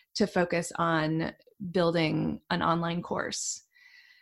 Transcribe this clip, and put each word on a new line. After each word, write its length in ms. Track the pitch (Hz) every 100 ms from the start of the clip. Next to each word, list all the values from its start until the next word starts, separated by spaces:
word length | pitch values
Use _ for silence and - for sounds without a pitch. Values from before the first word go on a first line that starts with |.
| _ -
to 120 | 196
focus 440 | 185 175 170 170 -
on 580 | 170 160 156 160 160 - _ - 180
building 680 | 185 170 170 156 156 156 - -
an 100 | 180
online 400 | 165 165 165 170
course 640 | - 180 - - - - - _ - - - -